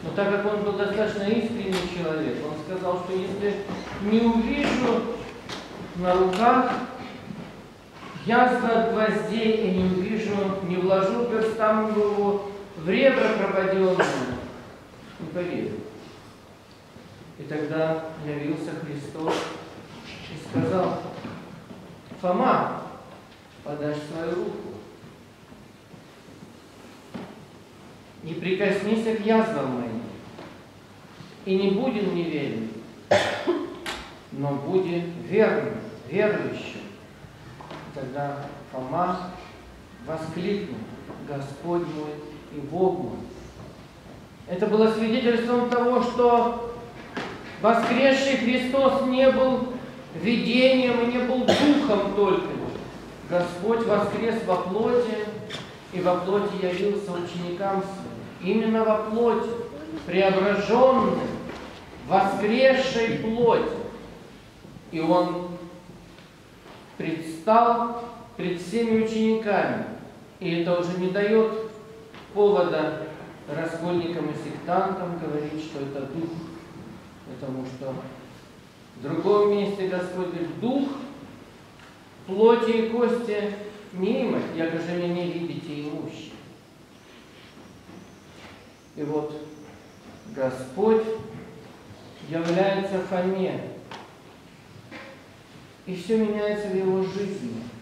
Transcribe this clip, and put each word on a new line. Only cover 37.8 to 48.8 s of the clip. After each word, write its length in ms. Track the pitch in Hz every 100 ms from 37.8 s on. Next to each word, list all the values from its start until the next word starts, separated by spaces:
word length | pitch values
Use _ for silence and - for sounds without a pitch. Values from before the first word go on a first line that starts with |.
| -
Тогда 520 | 143 127 139 143 143 - - -
Фома 600 | 131 131 165 185 180 180 - - - - - - - 123
воскликнул: 680 | 160 160 175 185 202 170 113 - - - - -
"Господь 540 | 139 135 - 170 170
мой 320 | 165 156 151 147 - - - 147
и 60 |
Бог 380 | 139 170 185 -
мой". 180 | 117 - - - - - - - - - - - - - -
Это 200 | 180 214
было 220 | 214 220
свидетельством 760 | 220 220 247 233 226 233 247 240
того, 320 | 240 240 247
что 760 | 226 - 240 240 233 - - - - - - - - - - -
воскресший 760 | 214 226 240 247 269 269 269 262
Христос 680 | 226 247 254 277